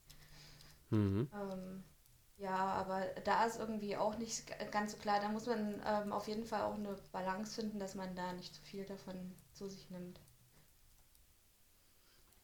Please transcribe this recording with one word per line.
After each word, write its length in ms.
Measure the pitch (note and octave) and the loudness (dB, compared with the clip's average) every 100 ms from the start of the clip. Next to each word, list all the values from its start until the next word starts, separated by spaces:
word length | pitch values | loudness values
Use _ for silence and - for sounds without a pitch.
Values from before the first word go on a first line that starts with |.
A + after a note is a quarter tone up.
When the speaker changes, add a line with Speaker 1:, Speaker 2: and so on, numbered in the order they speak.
| - - - - - - - - - | -20 -20 -18 -18 -18 -18 -20 -12 2
Speaker 1:
Mhm. 380 | A2 G2+ G2 C#3 | 6 6 4 2
Speaker 2:
Ähm, 480 | G#3 G3 F#3 F#3 F#3+ - - - - - - | -2 -4 -4 -6 -10 -12 -18 -20 -20 -20 -8
ja, 180 | G3 F#3+ | 0 2
aber 480 | F#3+ F#3+ F#3+ F#3+ F#3 F#3 | 2 2 2 2 0 0
da 200 | G3 G3 A#3 | 4 6 6
ist 120 | A3+ | 2
irgendwie 380 | A3 G#3+ G3+ F3 | -2 0 0 4
auch 200 | G#3 G#3+ | 2 2
nicht 300 | A3+ - - | -2 -4 -4
g-, 180 | - G#3 | -6 0
ganz 220 | G#3 G#3+ | 2 2
so 60 | - | 0
klar. 200 | G#3 G#3 | 4 4
Da 80 | G#3 | 4
muss 180 | G#3+ A#3 | 0 2
man, 360 | A3 G#3 G3+ | 2 0 0
ähm, 280 | - G#3 G3+ | 2 2 2
auf 160 | G3+ G3+ | 0 0
jeden 160 | G#3+ | -2
Fall 180 | A#3 G#3 | 0 0
auch 140 | G#3 G#3 | 2 0
eine 200 | G#3 G3 - | -4 -4 -6
Balance 500 | F#3 F#3 F#3 G#3+ - | -2 0 0 -2 -2
finden, 200 | G#3+ G#3 | -2 -2
dass 160 | F#3+ G3 | -2 -2
man 180 | F#3 | -4
da 180 | F3+ F3+ | -2 -2
nicht 220 | F3+ - | -2 -8
zu 80 | - | -12
viel 220 | - G3 G3 | -10 -8 -6
davon 480 | G3 - F#3 F#3 - - | -6 -6 -6 -6 -10 -16
zu 140 | - G3 | -10 -8
sich 220 | G3 - | -8 -10
nimmt. 300 | F3+ F3+ F#3 - - - - - - - - - - - - - - - - - - - - - - | -8 -8 -12 -18 -20 -20 -20 -20 -20 -20 -20 -20 -20 -20 -20 -20 -20 -20 -20 -20 -20 -20 -20 -20 -10